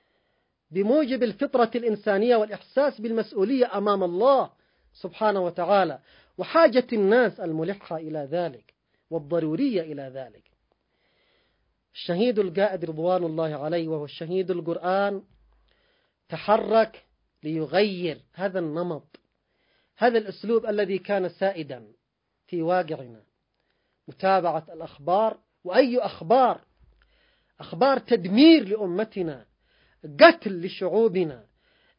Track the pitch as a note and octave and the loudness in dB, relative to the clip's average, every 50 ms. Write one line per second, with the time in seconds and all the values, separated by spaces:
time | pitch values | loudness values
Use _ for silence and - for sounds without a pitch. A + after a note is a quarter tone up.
0 | _ _ _ _ _ _ _ _ _ _ _ _ _ - D#3 F#3+ G3+ G#3+ C4+ D#4 | _ _ _ _ _ _ _ _ _ _ _ _ _ -8 -4 -2 2 2 2 2
1 | D4+ A3+ C4 - B3 A3 G3+ - C#4 C4+ - B3 A#3 A3+ - A#3 A#3+ A#3 G#3 G#3 | 2 0 -2 -2 -2 -2 -2 -4 -4 -2 2 2 2 2 0 -4 -2 -2 -4 -2
2 | - G#3+ G3 G3 A3 B3 A#3+ A3 G#3+ G#3+ G3+ - - _ - C4 D4 C#4+ - - | -2 0 0 2 4 4 4 2 2 -2 -6 -14 -12 _ -2 0 0 0 -2 -4
3 | G#3 A3+ A3+ A3+ G#3+ G#3+ - G3+ F#3+ A3+ C#4 B3+ A#3+ - F#3+ G3+ G3+ G#3+ G3+ G3 | -6 -4 -2 -4 -4 -4 -2 -2 0 0 2 2 0 0 0 -2 0 0 0 0
4 | F#3 F3 F3 F#3 A#3 C#4 C#4 B3+ F3 - _ _ _ _ _ _ _ _ _ - | 0 -2 0 2 4 4 4 4 2 -2 _ _ _ _ _ _ _ _ _ -14
5 | - F3 - - A3 G#3+ G3 F#3+ F3+ E3+ - F3+ F3 F3 G3+ G3 F#3 D#3+ C3+ - | -14 -12 -6 -2 -2 0 0 0 -2 -4 -4 -4 0 2 2 2 2 0 -2 -8
6 | _ _ _ _ _ _ _ - G#3+ - - E4 E4 C4+ G#3+ B3 B3 - A#3 G#3+ | _ _ _ _ _ _ _ -10 -6 0 4 6 6 6 6 2 0 0 0 2
7 | G3 F#3+ A3 B3+ A#3+ F#3 - - F#3+ E3 D#3 D#3+ D#3+ F#3 G3 G3 - - E3+ D#3+ | 2 4 4 4 4 2 -2 -6 -8 -6 -4 -4 -4 -6 -6 -10 -10 -12 -10 -10
8 | D#3+ D#3 D#3 D3+ C#3+ C3 D#3 F3+ F3 D#3 B2+ A2 _ _ _ _ _ _ _ _ | -8 -8 -8 -8 -8 -6 -4 -4 -4 -6 -8 -12 _ _ _ _ _ _ _ _
9 | _ - D#3+ E3 D3 C#3+ E3+ E3 D#3+ D3+ D#3+ D#3+ C#4+ C4+ A3 F3 D#3+ D#3 D3 C#3 | _ -8 -8 -8 -6 -4 -2 -2 -2 -2 -2 -2 -2 -2 -2 -2 -4 -6 -10 -12
10 | C#3 C3 B2+ C3+ B2+ A2+ G#2+ G#2+ _ _ _ _ _ _ _ _ _ _ _ _ | -12 -12 -12 -14 -14 -16 -18 -20 _ _ _ _ _ _ _ _ _ _ _ _
11 | _ _ _ _ _ _ _ _ _ _ _ _ _ _ _ _ _ _ - - | _ _ _ _ _ _ _ _ _ _ _ _ _ _ _ _ _ _ -18 -12
12 | - - E3+ F3+ A#3 B3 G#3+ G#3+ G3 F3+ D#3 F#3+ G3+ G3+ F#3+ E3 F3 E3 D#3 D#3 | -8 -6 -2 0 0 0 0 0 -2 -2 0 -2 -2 -2 -2 -4 -8 -8 -6 -4
13 | E3 F3+ F#3 F#3 F3 E3+ D#3+ E3 D#3+ D#3 D3+ C3+ C#3+ D#3 F3 E3+ E3 D#3+ D#3+ D3+ | -2 0 0 0 -2 -4 -4 -4 -4 -4 -6 -6 -6 -4 -4 -4 -4 -4 -6 -8
14 | D3 C#3 - - E3 D#3+ F#3 F#3+ F#3 F3+ F3+ F3 D#3+ E3+ E3+ - E3+ F3+ F#3+ G3 | -8 -10 -12 -12 -10 -6 -4 -4 -4 -4 -4 -6 -4 -6 -6 -4 -2 -2 0 0
15 | G3+ G3+ G3 F#3+ - _ _ _ _ _ _ _ _ _ _ _ _ _ _ _ | 0 -2 -4 -6 -12 _ _ _ _ _ _ _ _ _ _ _ _ _ _ _
16 | _ _ _ _ _ - E3 D#3 - G3+ G#3+ A3+ - G3+ G#3+ A3+ G#3+ A3 - - | _ _ _ _ _ -14 -14 -6 0 2 2 2 2 2 2 2 2 0 -2 -18
17 | _ _ _ _ _ _ _ _ - D#3 D#3+ D#3+ D#3 B2+ D3+ F#3+ A3 G#3 F#3 F3 | _ _ _ _ _ _ _ _ -8 -6 -6 -6 -4 -2 0 0 0 0 -2 -4
18 | F3+ D#3+ C3+ A2+ _ _ - E3+ F#3+ G3+ F#3 F#3+ E3+ D#3 D3 E3+ F3 F3 D#3 C#3 | -6 -6 -8 -8 _ _ -10 -8 -6 -6 -4 -4 -6 -6 -6 -6 -6 -6 -8 -10
19 | - _ _ - _ _ _ _ _ _ _ _ _ _ _ _ _ _ _ - | -12 _ _ -20 _ _ _ _ _ _ _ _ _ _ _ _ _ _ _ 0
20 | A3 B3 A#3 A3 G#3+ G3 F#3+ - - G#3 A#3 A3 A3+ A3 G#3 G#3 G3+ F3+ G3 F#3 | 0 2 2 0 -2 -4 -12 -10 -4 -2 0 0 0 -2 -2 -2 -2 -2 -4 -6
21 | - - G3+ F#3+ F3+ E3+ - - G3 G3 F#3+ E3+ D3+ C3+ C3 A#2+ A2 G#2 _ _ | -4 -2 -2 -2 -2 -4 -4 -2 -2 -2 -2 -4 -10 -12 -12 -16 -18 -20 _ _
22 | _ _ _ _ _ _ _ _ _ - F3+ E3+ D#3+ E3+ F#3 F#3 F3 D3+ D#3 C#3 | _ _ _ _ _ _ _ _ _ -10 -6 -4 -2 0 0 0 -2 -4 -8 -12
23 | C3 A#2+ A2+ G#2+ G#2 _ _ _ _ _ _ _ _ _ _ _ _ _ _ _ | -12 -18 -20 -20 _ _ _ _ _ _ _ _ _ _ _ _ _ _ _ _
24 | _ - C3 - F#3+ F#3+ F#3+ F#3 E3+ E3+ D3+ D#3+ D#3+ - E3+ D#3+ E3 - - - | _ -20 -10 -4 0 2 2 2 2 0 -4 -4 -6 -10 -16 -16 -16 -16 -16 -8
25 | C#3+ E3 F3+ G#3 A3 A3 - - _ _ _ _ - F3 F3+ B3+ C#4 A#3+ A#3+ B3 | -2 0 2 2 2 0 -2 -6 _ _ _ _ -8 -2 2 2 4 4 2 -2
26 | G#3 F#3+ - - D#3+ E3 A#3 C4+ B3+ A3 E3+ - _ _ _ _ _ _ _ _ | -2 -4 -8 -4 0 4 4 6 6 4 2 -2 _ _ _ _ _ _ _ _
27 | _ _ _ _ _ _ _ _ _ _ _ - C#3+ - E3+ E3 B3+ C#4 C4 A#3+ | _ _ _ _ _ _ _ _ _ _ _ -20 -16 -8 -2 0 2 2 2 0
28 | - - A#3+ F#3+ F3 F3+ G3 A#3+ D4+ E4 E4 D4 G#3 F#3+ G#3+ G#3+ G#3 F3+ E3+ G3 | 0 0 0 0 0 2 6 8 10 10 10 8 6 0 -4 -4 -4 -4 -2 -4
29 | A3 A3 - G3+ F3 D#3+ C#3 A#2+ G#2+ _ _ _ _ _ _ _ _ _ _ _ | -4 -4 -6 -6 -6 -6 -8 -10 -16 _ _ _ _ _ _ _ _ _ _ _
30 | - D3+ C#3+ C#3+ - - - - - G#3 F#3 E3+ E3+ F#3 - - F#3+ E3+ F3 G#3+ | -18 -4 4 8 8 8 8 6 -2 -8 -8 -6 -8 -8 -8 -6 -4 -2 0 2
31 | A3+ G#3+ F3 F#3+ E3+ D3+ C3 A2+ G#2+ _ _ _ _ _ _ _ _ _ _ | 2 2 2 0 -2 -4 -6 -12 -20 _ _ _ _ _ _ _ _ _ _